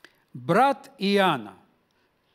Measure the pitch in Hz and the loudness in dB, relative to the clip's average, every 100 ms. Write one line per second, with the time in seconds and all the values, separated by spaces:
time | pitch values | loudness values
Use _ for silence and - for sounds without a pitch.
0 | - _ _ - 123 190 277 - - - | -20 _ _ -10 -2 2 2 0 -10 -6
1 | 196 202 190 135 104 - _ _ _ _ | 0 2 2 0 -6 -20 _ _ _ _
2 | _ _ _ | _ _ _